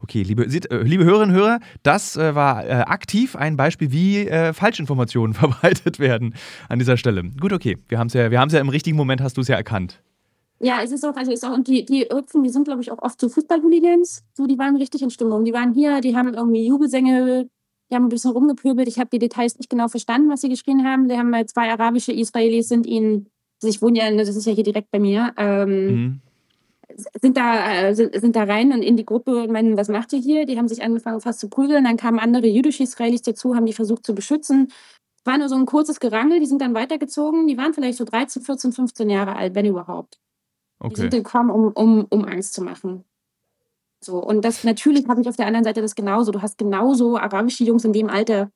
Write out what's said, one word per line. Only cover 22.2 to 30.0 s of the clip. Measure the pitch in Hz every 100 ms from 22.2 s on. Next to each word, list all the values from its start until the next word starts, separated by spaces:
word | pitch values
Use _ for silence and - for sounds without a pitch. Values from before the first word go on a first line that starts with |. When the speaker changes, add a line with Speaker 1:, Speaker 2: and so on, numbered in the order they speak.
| 226 - 226 226 233
Speaker 2:
sind | 240 233
ihnen, | 233 220 214 202 _ _ _
also | 220
ich | 208
wohne | 220 233
ja, | 220 208
das | 208 202
ist | 214
ja |
hier | 208 202
direkt | 208 214
bei | 202
mir, | 202 202 240 233
ähm, | 208 202 196 196 190
Speaker 1:
Mhm. | 120 123 131 _ _ _ _ _ _ _ - 214 -
Speaker 2:
sind | 262 254
da, | 240 233 196 190 196
äh, | 208
sind, | 226
sind | - 233 226
da |
rein | 208 208 247
und | 254
in | 208 233
die | 220
Gruppe | 220 240 240
und | 226
meinen, | 220 226 214
„Was | 208
macht | 214